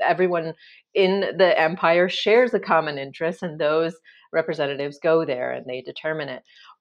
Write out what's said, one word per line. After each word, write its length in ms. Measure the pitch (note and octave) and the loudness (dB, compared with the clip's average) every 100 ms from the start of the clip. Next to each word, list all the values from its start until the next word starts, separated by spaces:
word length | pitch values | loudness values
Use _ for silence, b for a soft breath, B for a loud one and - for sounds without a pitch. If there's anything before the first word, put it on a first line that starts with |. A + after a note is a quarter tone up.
everyone 540 | B2+ E3 F#3 F3 D#3+ D#3+ b b _ | 0 2 2 0 -4 -10 b b _
in 260 | - F#3 G3 G3 E3 | 0 2 2 0 2
the 220 | F3+ - | 4 4
empire 500 | D#3+ F#3 E3 E3+ F3+ | 0 2 2 4 2
shares 460 | - G#3 A3+ B3 | 0 2 4 4
a 60 | G#3+ | 0
common 380 | - E3 D#3 C#3 | 0 0 0 -4
interest, 440 | C3+ - E3 E3+ | -8 -6 -6 -6
and 160 | F3+ D#3 | -8 -4
those 360 | D3+ D#3 E3 E3+ b b b | 0 0 -2 -6 b b b
representatives 640 | D#3+ D#3+ D#3 C#3+ C#3 C#3+ C#3+ | -4 -2 -2 -4 -4 -8 -2
go 280 | E3 E3 D3 | 2 2 2
there 260 | B2 B2+ | -2 -4
and 140 | B2+ B2 | -6 -8
they 160 | B2+ | -10
determine 460 | B2+ - D#3 D#3 C#3 | -10 -8 -6 -6 -8
it." 140 | B2+ B B B _ | -12 B B B _